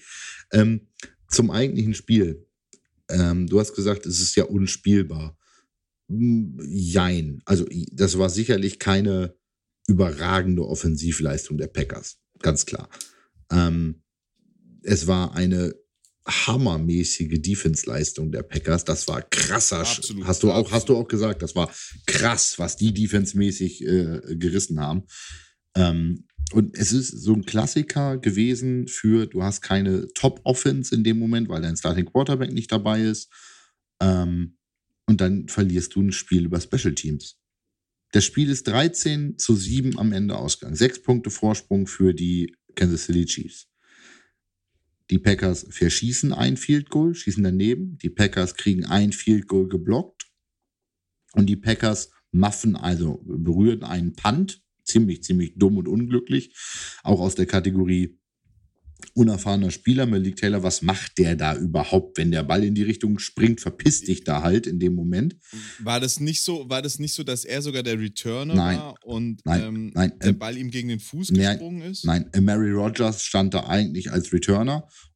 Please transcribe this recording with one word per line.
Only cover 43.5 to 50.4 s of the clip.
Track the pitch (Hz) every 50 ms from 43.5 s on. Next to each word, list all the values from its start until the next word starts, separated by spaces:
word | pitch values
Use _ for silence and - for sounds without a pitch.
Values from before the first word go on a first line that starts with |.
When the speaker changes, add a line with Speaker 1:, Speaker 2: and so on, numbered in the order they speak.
| - - - _ _ _ _ _ _ _ - - - - _ _ _ _ _ _ _ _ _ _ _ _ _ _ _ _ _ -
Speaker 1:
Die | 95 92
Packers | - 104 98 90 95 92 90 - - -
verschießen | - - 90 82 - - - 120 123 - - 139 -
ein | - 120 131 131 127
Field | - - 147 147 143 -
Goal, | - 151 156 170 170
schießen | 165 - 104 90 101 98
daneben. | 95 92 92 98 110 123 - 185 185 170 -
Die | - 85
Packers | - - 104 98 - 95 92 90 -
kriegen | - - 101 98 90 -
ein | - 87 101 104 101 95
Field | - - 110 110 104 98 -
Goal | 98 95 95 90
geblockt. | 95 87 85 95 107 131 170 - _ - - _ _ _